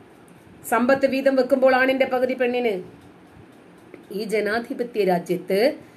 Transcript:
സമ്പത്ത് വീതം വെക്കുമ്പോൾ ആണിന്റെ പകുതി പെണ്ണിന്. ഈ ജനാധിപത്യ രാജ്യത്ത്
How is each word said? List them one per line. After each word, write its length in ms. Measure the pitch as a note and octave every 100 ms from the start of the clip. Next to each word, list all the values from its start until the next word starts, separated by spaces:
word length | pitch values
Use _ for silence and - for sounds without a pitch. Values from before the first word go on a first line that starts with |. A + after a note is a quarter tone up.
| - - - - - - -
സമ്പത്ത് 360 | A3+ B3 C4+ C4+
വീതം 300 | C4 C4+ C4
വെക്കുമ്പോൾ 400 | B3 C4 C4 B3+
ആണിന്റെ 300 | C4 C4+ C4
പകുതി 280 | B3+ B3+
പെണ്ണിന്. 500 | B3+ A#3+ B3 A#3+ F#3 F3 - - - - - - - - - - - -
ഈ 120 | G3+
ജനാധിപത്യ 800 | G#3+ G#3+ G3+ A#3 A#3 C4 A#3+ A3
രാജ്യത്ത് 720 | F#3 F3 F3+ F3 - G3 C4+ - -